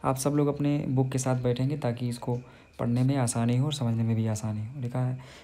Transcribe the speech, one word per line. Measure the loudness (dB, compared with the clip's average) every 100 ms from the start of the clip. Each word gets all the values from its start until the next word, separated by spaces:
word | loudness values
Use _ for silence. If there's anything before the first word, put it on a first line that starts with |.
आप | 0 0
सब | 2
लोग | 4 2
अपने | 2 0 0 2
book | 2 2
के | 0
साथ | 0 0
बैठेंगे | 0 0 0 0
ताकि | -2 -2 -4
इसको | -4 -4 -4 -6 -20 -20 -4
पढ़ने | 0 2
में | 2 2
आसानी | 0 0 2 2
हो | 0
और |
समझने | 0 0 0
में | 2 2
भी | 0
आसानी | -2 -4 -4 -6
हो। | -8
लिखा | -6 -2
है, | -2 -4 -10 -20